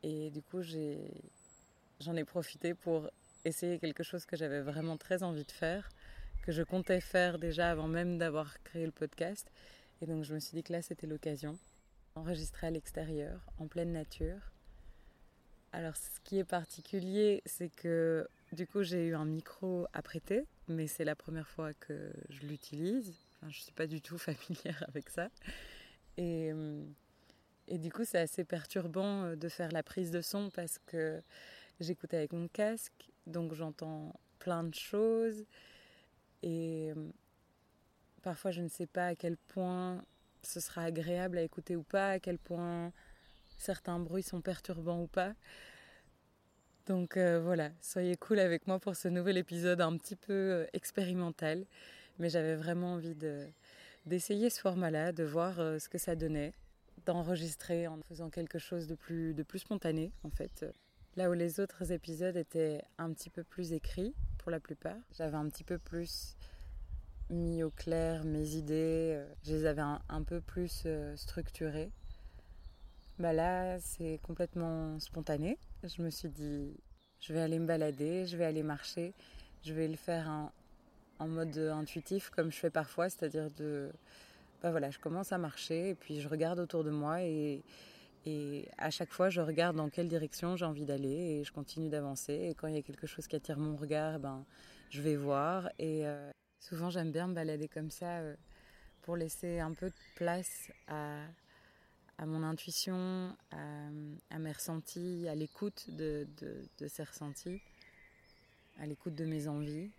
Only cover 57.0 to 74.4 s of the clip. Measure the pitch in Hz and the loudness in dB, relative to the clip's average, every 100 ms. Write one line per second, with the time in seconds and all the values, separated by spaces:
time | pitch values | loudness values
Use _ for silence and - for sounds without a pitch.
57 | - 175 165 175 165 151 - 170 170 160 | 0 2 4 2 0 -4 0 0 2 -4
58 | 156 160 165 165 165 165 - 175 156 160 | -10 -8 -6 -4 -4 -4 -2 -4 -2 -6
59 | - 170 160 156 156 185 - 208 165 160 | -2 0 0 0 -2 -4 -2 0 2 2
60 | 160 - 156 - - - - - _ _ | 0 -4 -4 -2 -2 -4 -8 -8 _ _
61 | - - 185 175 170 160 196 - 175 170 | -12 2 4 6 4 2 -2 0 0 0
62 | - 160 180 175 160 165 160 147 - - | -2 0 2 2 0 2 2 2 -6 -4
63 | 165 160 - - 165 - 175 160 - - | -4 -2 -6 -10 -10 -4 -2 0 0 0
64 | 196 285 - - - 165 - 156 - 196 | -2 2 0 0 -2 -4 -4 -6 -6 -8
65 | 240 - 160 151 151 - - 175 - 170 | -12 -2 0 2 0 -2 -4 -4 -2 -4
66 | 170 - - - - - - - - - | -2 -4 -6 -10 -12 -10 -10 -8 -6 -6
67 | - - - 170 170 165 160 - - 165 | -8 -6 -2 0 2 2 0 0 0 2
68 | 165 165 156 151 151 156 147 156 160 160 | 4 2 2 2 2 0 2 4 4 4
69 | 165 151 143 147 147 156 156 147 147 147 | 4 0 -2 -10 -2 2 4 4 2 0
70 | - 156 151 175 - - 175 - 170 156 | -2 -2 0 -2 -2 -2 -2 0 -2 -2
71 | 147 147 - - 160 - 160 151 165 - | -2 -6 -6 -4 -4 -2 -2 0 -2 -6
72 | - - - - - - - - - - | -10 -10 -12 -14 -16 -14 -14 -14 -18 -18
73 | - - 170 160 170 185 185 185 - - | -18 -2 4 6 6 4 2 0 -4 -2
74 | 165 156 - 170 | -2 -2 -4 0